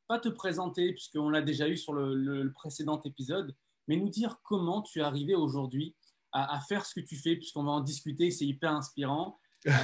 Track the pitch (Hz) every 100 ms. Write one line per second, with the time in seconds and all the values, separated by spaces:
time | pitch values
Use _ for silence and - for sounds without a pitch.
0 | - 233 233 233 185 165 180 175 180 -
1 | - 151 151 156 147 139 151 175 - 143
2 | 135 135 135 139 135 135 156 139 151 151
3 | 147 139 131 185 151 - _ _ - 165
4 | 202 208 226 - - 202 170 202 208 160
5 | 147 139 143 185 147 135 131 131 165 -
6 | _ _ _ 139 139 143 - 202 - 175
7 | - 139 160 170 - 147 143 147 139 -
8 | 151 143 175 175 143 135 160 151 139 -
9 | 135 143 196 - _ _ 151 131